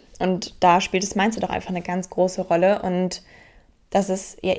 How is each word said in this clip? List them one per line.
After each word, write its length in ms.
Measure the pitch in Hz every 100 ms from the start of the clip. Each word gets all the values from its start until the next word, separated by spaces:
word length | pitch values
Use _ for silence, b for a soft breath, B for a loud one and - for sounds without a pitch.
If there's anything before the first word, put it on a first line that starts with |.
| _ -
Und 440 | 185 180 - -
da 160 | 180 180
spielt 240 | - 185
das 120 | 202
Mindset 280 | 202 214 220
auch 60 | -
einfach 200 | - -
eine 120 | 180
ganz 280 | 170 180 175
große 320 | - 180 185
Rolle. 400 | 180 170 185 202
Und 420 | 190 180 180 - b b b b b _ _
das 200 | 196 190
ist 280 | 190 - -
ja 140 | 190